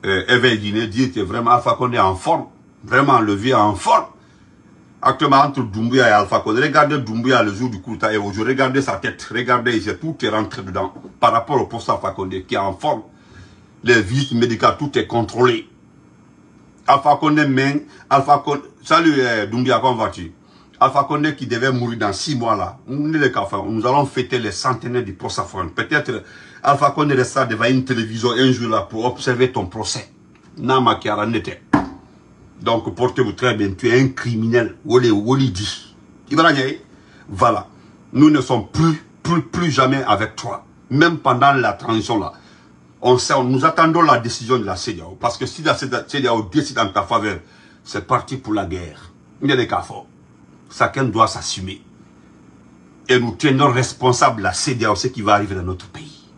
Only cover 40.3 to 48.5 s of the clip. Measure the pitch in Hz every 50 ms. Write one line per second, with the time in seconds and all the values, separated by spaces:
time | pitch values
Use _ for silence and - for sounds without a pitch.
40.3 | - - - 113 98 - - - - - - _ 123 139 160 170 170 147 - 135
41.3 | 123 123 139 139 143 131 120 - - - - 117 113 110 101 - 117 107 90 73
42.3 | - - - - - - _ _ _ _ _ _ _ _ - 123 123 123 - -
43.3 | 143 135 127 123 131 131 147 160 - - 170 165 160 170 165 147 127 117 113 117
44.3 | - - 120 113 127 120 104 98 90 87 - - 104 85 82 82 - - - 120
45.3 | - - 131 123 - - 156 151 123 - 143 131 123 120 - - - 143 131 120
46.3 | 117 110 104 92 85 156 147 - 127 113 110 98 92 104 101 - 117 113 104 107
47.3 | 98 82 - _ - - - - - _ _ - - 104 98 - 131 120 - -
48.3 | 135 127 - -